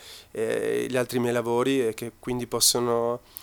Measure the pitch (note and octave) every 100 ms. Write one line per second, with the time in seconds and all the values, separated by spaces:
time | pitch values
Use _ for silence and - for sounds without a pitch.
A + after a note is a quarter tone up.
0 | - - - - A2+ A2+ A2 A#2 A#2 B2+
1 | A#2+ B2 A#2+ A#2+ A#2 A#2+ B2+ C3+ A2+ G#2+
2 | A#2 - - B2 A#2+ A#2+ - B2 A#2+ A#2
3 | A#2 B2 - -